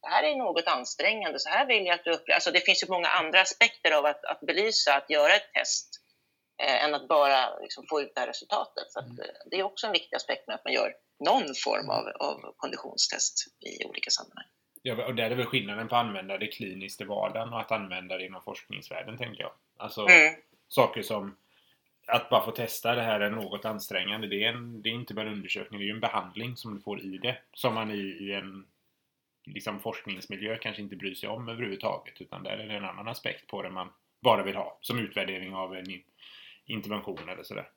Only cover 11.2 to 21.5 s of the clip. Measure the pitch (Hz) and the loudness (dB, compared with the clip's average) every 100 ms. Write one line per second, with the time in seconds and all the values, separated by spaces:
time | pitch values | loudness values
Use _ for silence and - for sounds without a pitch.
11.2 | 151 254 170 131 - 50 - 55 55 - | 4 4 2 -2 0 0 0 -2 -2 -4
12.2 | - 147 - - - - - - - - | -4 -4 -10 -10 -8 -8 -8 -2 0 2
13.2 | - - - _ - - - - - - | 0 0 -6 _ -14 -8 -6 -6 -2 -2
14.2 | - - - _ _ - 131 113 120 123 | -2 -14 -18 _ _ -10 -6 -4 -2 0
15.2 | 113 123 120 131 101 104 113 120 117 98 | 0 0 0 0 -2 -6 0 2 2 -2
16.2 | 95 98 - - 104 92 95 - 101 101 | -6 -6 -6 -6 -8 -8 -10 -10 -6 -2
17.2 | 98 98 117 117 110 110 98 90 90 92 | -2 -2 -4 -6 -2 -4 -4 -8 -8 -8
18.2 | 92 92 - 95 - 104 - 165 - 120 | -8 -12 -12 -12 -12 -14 -10 -10 -10 -10
19.2 | 117 104 - - _ _ 107 - 104 170 | -10 -8 -12 -12 _ _ -12 -2 6 8
20.2 | 156 156 _ _ _ - 120 - 101 107 | 8 2 _ _ _ 4 4 4 -4 -4
21.2 | 98 - _ | -6 -14 _